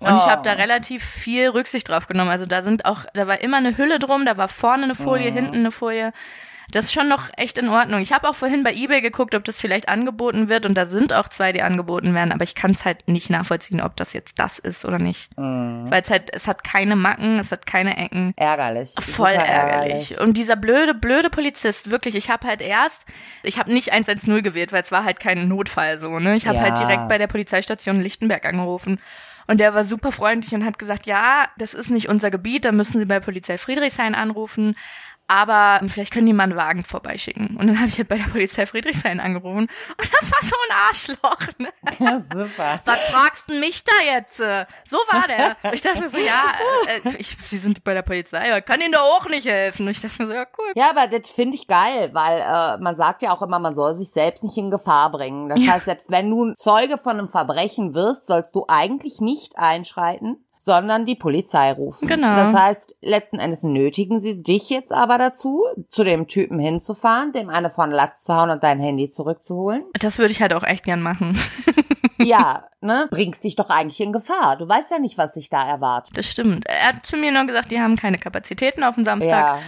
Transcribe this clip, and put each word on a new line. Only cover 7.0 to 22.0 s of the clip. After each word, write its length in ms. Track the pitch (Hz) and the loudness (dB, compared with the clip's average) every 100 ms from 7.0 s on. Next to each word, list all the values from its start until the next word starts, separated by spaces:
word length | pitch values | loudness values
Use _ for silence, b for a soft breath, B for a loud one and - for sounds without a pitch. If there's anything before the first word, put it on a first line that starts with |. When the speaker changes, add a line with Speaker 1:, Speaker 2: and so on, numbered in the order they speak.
| 285 | 2
Speaker 1:
noch 200 | 277 - - | 2 -2 -6
echt 220 | 240 - | -6 -2
in 100 | 247 | 0
Ordnung. 320 | 220 233 208 | 2 2 0
Ich 120 | 190 | 2
hab 120 | 269 | 0
auch 100 | 294 | 0
vorhin 280 | - 262 285 | -2 0 0
bei 100 | 254 | 0
eBay 300 | 214 254 277 | -2 0 0
geguckt, 320 | 233 226 240 | 0 -2 -2
ob 100 | 214 | -2
das 160 | 208 - | -4 -6
vielleicht 280 | 220 190 - | -2 -2 0
angeboten 600 | 208 254 220 240 214 214 | -2 -2 -2 -2 0 2
wird. 160 | 226 | 2
Und 100 | 208 | 2
da 120 | 185 175 | 0 2
sind 260 | 196 285 | 2 2
auch 160 | - 208 | 2 -2
zwei, 240 | - 190 | -2 -2
die 80 | 180 | 0
angeboten 520 | 180 180 170 175 175 | 0 -2 -2 -2 0
werden. 180 | 175 175 | 2 0
Aber 100 | - | -2
ich 100 | 175 | -4
kann's 300 | - 190 196 185 | -2 0 2 0
halt 200 | 170 - | -4 -2
nicht 220 | 175 - | -2 0
nachvollziehen, 500 | 170 175 165 - 180 | -4 -2 -4 -4 -4
ob 140 | - - | -4 -6
das 160 | - | -10
jetzt 180 | - - - | -10 -14 -4
das 200 | - - | -4 -4
ist 240 | 190 180 - | -12 -10 -6
oder 120 | 180 | -2
nicht. 300 | 175 180 - - | -2 -4 -12 -10
Speaker 2:
Mhm. 540 | 135 127 120 117 120 | -6 -4 -6 -6 -2
Speaker 1:
Weil's 180 | 185 185 | -2 0
halt, 220 | 190 - | -4 -4
es 140 | - - | -10 -6
hat 160 | 190 | -6
keine 320 | - 196 202 208 | -6 -4 0 2
Macken, 420 | 185 202 214 220 | 2 0 0 0
es 140 | 196 | -2
hat 140 | 180 - | -8 -4
keine 320 | 185 190 185 | -2 -2 -2
Ecken. 340 | 175 180 185 - | -6 -4 -4 0
Speaker 2:
Ärgerlich. 580 | 151 151 123 113 131 - | 0 0 0 -4 -6 -10
Speaker 1:
Voll 340 | - - 190 | -10 0 2
Speaker 2:
Super 120 | 190 | 4
Speaker 1:
ärgerlich. 480 | 156 143 143 147 147 143 147 | 2 2 2 0 0 -4 -8
Speaker 2:
ärgerlich. 80 | - | 0
Speaker 1:
Und 180 | 220 220 | 2 2
dieser 180 | 226 220 | 2 0
blöde, 380 | 220 262 311 | 2 2 2
blöde 340 | 233 233 269 330 | 0 0 2 2
Polizist, 600 | 311 285 277 220 202 208 | 0 -4 -2 -4 -4 -4
wirklich, 240 | 247 | -4